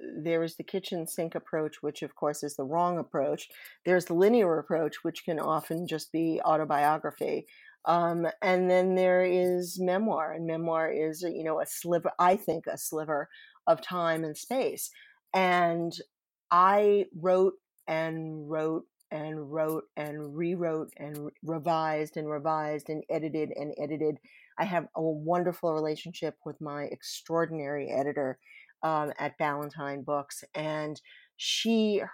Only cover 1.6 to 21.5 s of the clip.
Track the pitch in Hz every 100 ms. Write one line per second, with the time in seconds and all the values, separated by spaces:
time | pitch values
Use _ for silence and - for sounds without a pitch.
1.6 | 151 - 147 147 147 - 151 147 147 -
2.6 | 135 165 175 175 - 156 143 156 - -
3.6 | - - 175 180 170 170 196 240 185 160
4.6 | 147 165 151 - 165 160 - 156 151 156
5.6 | - 165 175 156 - 160 165 156 165 156
6.6 | 151 147 147 156 151 - 151 147 - -
7.6 | - - - 170 170 170 170 - 196 180
8.6 | 185 185 185 185 185 185 185 180 180 180
9.6 | 175 185 180 185 220 156 156 165 165 160
10.6 | 165 160 160 147 156 156 175 165 160 160
11.6 | 147 - 170 175 - - 180 202 - 165
12.6 | - 139 - 160 156 147 156 - - _
13.6 | - 160 - 180 165 160 160 151 - 262
14.6 | 190 - - - - _ _ 190 185 180
15.6 | 170 170 170 160 - _ _ _ - 175
16.6 | 190 202 208 202 190 165 180 185 190 -
17.6 | _ _ - 160 160 160 160 156 147 156
18.6 | 160 160 - _ _ 156 151 156 139 156
19.6 | 156 160 - - 151 151 147 147 170 180
20.6 | 170 156 147 - 147 147 147 - 151